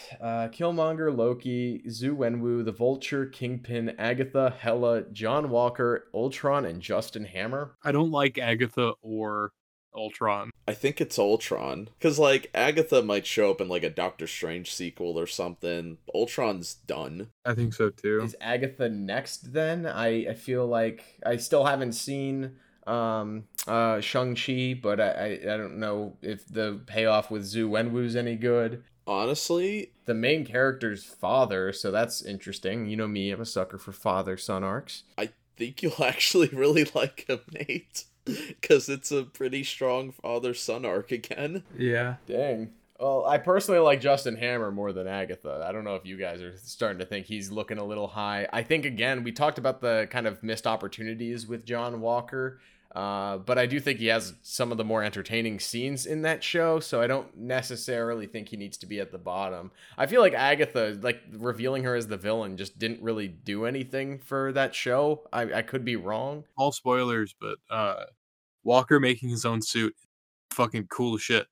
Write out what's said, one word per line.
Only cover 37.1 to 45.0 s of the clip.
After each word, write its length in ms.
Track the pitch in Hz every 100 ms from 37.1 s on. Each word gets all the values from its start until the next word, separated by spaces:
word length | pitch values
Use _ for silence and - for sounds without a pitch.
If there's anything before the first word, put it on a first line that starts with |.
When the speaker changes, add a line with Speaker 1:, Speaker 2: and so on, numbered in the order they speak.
| - -
Speaker 3:
him, 120 | 127 -
Nate. 520 | - 151 - - - - _ - 226 - -
'Cause 280 | - 147 131
it's 240 | 139 -
a 100 | 143
pretty 400 | 127 - 131 135
strong 480 | 139 - 135 127 131
father-son 760 | - - 120 123 120 - 117
arc 280 | 127 92 101
again. 500 | 120 - - 147 180 - -
Speaker 4:
Yeah. 380 | 127 120 123 123 -
Speaker 1:
Dang. 460 | 107 143 113 110 - _ -
Well, 260 | 135 135
I 140 | - 147
personally 420 | 147 185 196 180
like 200 | 160 143
Justin 360 | 135 139 127 113
Hammer 360 | 120 123 107
more 200 | 101 101
than 140 | 95